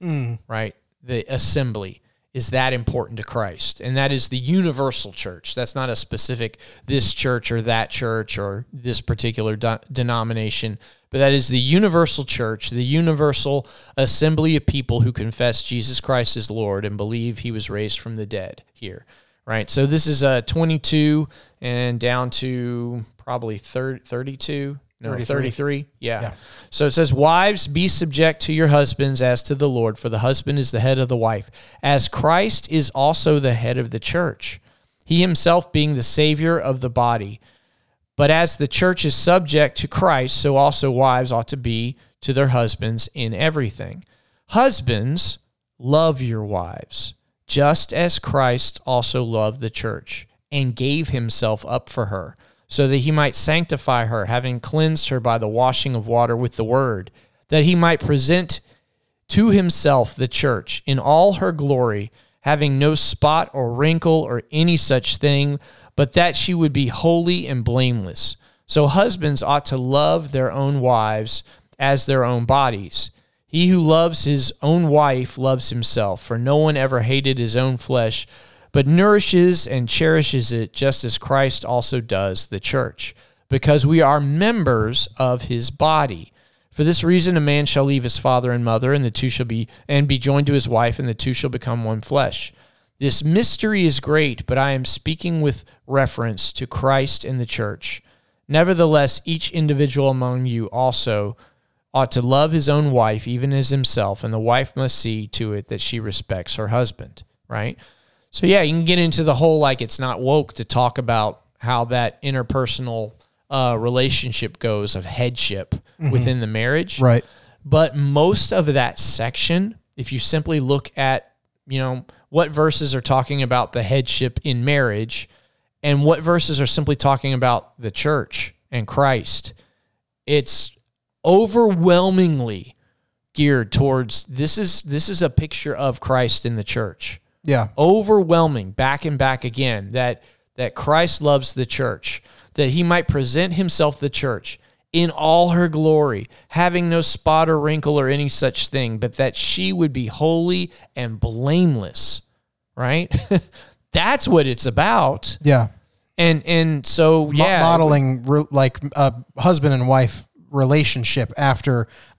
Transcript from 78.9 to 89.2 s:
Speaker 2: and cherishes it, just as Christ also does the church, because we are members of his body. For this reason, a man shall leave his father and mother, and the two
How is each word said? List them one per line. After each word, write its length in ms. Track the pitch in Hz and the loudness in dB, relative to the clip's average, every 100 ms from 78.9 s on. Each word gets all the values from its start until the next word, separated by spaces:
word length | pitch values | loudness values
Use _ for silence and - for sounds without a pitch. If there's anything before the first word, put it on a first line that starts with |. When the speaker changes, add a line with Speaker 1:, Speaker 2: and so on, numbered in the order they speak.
| 170 202 208 - 180 180 170 - | 4 6 4 4 4 4 4 0
Speaker 2:
and 220 | 131 117 | -2 -2
cherishes 640 | - 160 160 147 135 113 | 0 2 4 2 0 -2
it, 220 | 117 107 | -2 -4
just 320 | - 135 131 120 | -2 -2 0 -2
as 120 | 110 | -4
Christ 460 | - 139 135 - | 0 0 2 -2
also 380 | - 123 - 131 | -2 -2 -2 -4
does 460 | 113 95 98 92 - | -2 -2 -2 -2 -4
the 120 | 98 | -6
church, 560 | - 135 123 - - - _ _ _ | -4 -4 -4 -8 -14 -14 _ _ _
because 380 | 135 151 147 139 | 0 4 4 4
we 140 | 165 | 4
are 180 | 143 147 | 4 4
members 880 | 139 151 208 233 143 113 110 127 - - | 2 0 0 2 0 0 0 -2 -2 -2
of 260 | 127 123 | -2 -2
his 280 | - 120 120 | -4 -4 -4
body. 640 | - 156 156 139 85 - _ _ _ _ | 0 2 2 0 -4 -14 _ _ _ _
For 140 | - | 0
this 200 | 151 175 | 0 2
reason, 340 | 165 180 170 170 | 4 4 4 2
a 20 | |
man 240 | 147 147 147 | 2 2 2
shall 200 | 143 139 | 2 2
leave 180 | 139 | 0
his 140 | 120 - | -2 -2
father 320 | 127 127 123 | 0 0 0
and 140 | 120 117 | -2 0
mother, 260 | 113 127 | 0 2
and 140 | 143 135 | 0 0
the 40 | |
two 200 | - | -2